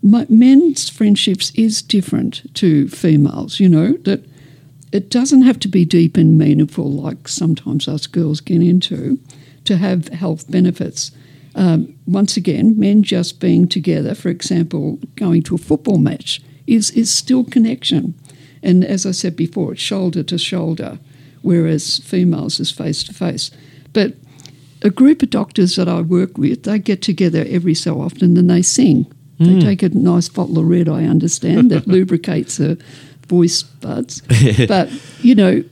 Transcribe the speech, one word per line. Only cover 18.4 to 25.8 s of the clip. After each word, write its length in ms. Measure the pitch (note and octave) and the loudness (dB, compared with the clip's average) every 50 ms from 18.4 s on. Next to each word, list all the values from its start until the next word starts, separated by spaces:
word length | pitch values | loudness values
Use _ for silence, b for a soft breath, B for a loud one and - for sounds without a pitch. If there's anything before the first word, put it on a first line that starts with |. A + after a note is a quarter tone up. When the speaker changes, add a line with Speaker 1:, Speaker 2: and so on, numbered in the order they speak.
| b b b b b | b b b b b
Speaker 1:
And 200 | G3 F3+ F3+ F#3 | 2 2 2 2
as 220 | - G3 F#3+ - | 0 -2 -4 -4
I 60 | G3 | -6
said 240 | F#3 - - F#3+ D#3+ | -6 -6 -6 -8 -6
before, 380 | - E3+ E3 - G3+ E3+ A#2 - | -4 -6 -6 -4 -6 -6 -6 -6
it's 80 | - | -8
shoulder 420 | - - G#3 G3 F#3 F3+ D#3 F3+ D3+ | -8 -8 -6 -4 -4 -4 -4 -4 -6
to 140 | - F3+ E3+ | -6 -6 -6
shoulder, 600 | - - - F3+ E3 D#3+ E3 E3 - - - - b b b b b b b b | -6 -6 -6 -6 -4 -6 -6 -8 -8 -12 -14 -16 b b b b b b b b
whereas 580 | b - F3 E3+ E3 D#3+ D#3+ D3+ - - - - | b 0 2 2 2 0 -2 -2 -2 -4 -4 -4
females 600 | - - - F#3 F3+ F3 E3 - - - D#3+ - | -4 -4 -2 0 0 0 0 -2 -4 -8 -6 -6
is 120 | D#3 D#3 | -6 -8
face 320 | - - - D#3+ - - - | -8 -8 -6 -6 -6 -6 -8
to 80 | - - | -12 -10
face. 380 | - F#3+ - C3 C#3 - - b b b b b b b b - | -8 -6 -6 -6 -6 -10 -10 b b b b b b b b -2
But 220 | A3+ G3 - - - - B B B B B B B B B B B | -2 -2 -2 -4 -10 -20 B B B B B B B B B B B
a 80 | - G#3 | -2 -2
group 320 | F#3+ - B3+ C#4 D#4 C#4+ | 2 4 4 4 6 4
of 80 | - - | 0 -2
doctors 460 | - G#3+ G#3 - - - F#3 F3+ - | -2 -4 -4 -2 0 0 0 0 2
that 120 | - | 0